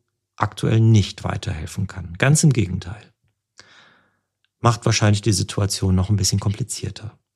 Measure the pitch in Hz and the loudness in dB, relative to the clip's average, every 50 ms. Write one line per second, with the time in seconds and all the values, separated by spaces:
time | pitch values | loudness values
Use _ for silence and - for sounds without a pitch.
0 | _ _ _ _ _ _ _ - - 104 - - - - 113 110 113 113 113 104 | _ _ _ _ _ _ _ -6 -6 -6 -4 -4 -2 0 2 4 6 6 6 6
1 | 95 - - - - - - - - - 87 76 76 - - - 104 - - 95 | 4 2 -4 -8 -8 -6 -6 -6 -6 -8 -8 -8 -8 -10 -6 -6 -6 -6 -8 -12
2 | 85 82 85 92 - 135 151 151 - 156 123 113 98 87 92 95 - - - - | -12 -10 -4 0 2 2 4 4 4 4 4 4 0 -2 -2 -8 -8 -10 -16 -16
3 | - _ _ _ _ _ _ _ _ _ _ _ - _ _ - _ _ _ _ | -20 _ _ _ _ _ _ _ _ _ _ _ -20 _ _ -20 _ _ _ _
4 | _ _ _ _ _ _ _ _ _ _ _ - - 117 113 107 - 117 107 - | _ _ _ _ _ _ _ _ _ _ _ 0 0 0 0 2 0 0 2 2
5 | 110 104 104 101 - 113 101 95 101 - - - 104 95 - - - 95 92 92 | 4 2 2 2 2 0 0 0 -2 -4 -2 -4 -2 -2 -2 -2 0 2 2 2
6 | 92 92 107 98 101 - - 101 - 104 101 - 127 - - - - - - - | 2 2 0 0 0 0 0 0 -2 -2 -4 -4 -6 -8 -8 -10 -10 -10 -10 -10
7 | - 104 - _ _ _ _ | -14 -16 -16 _ _ _ _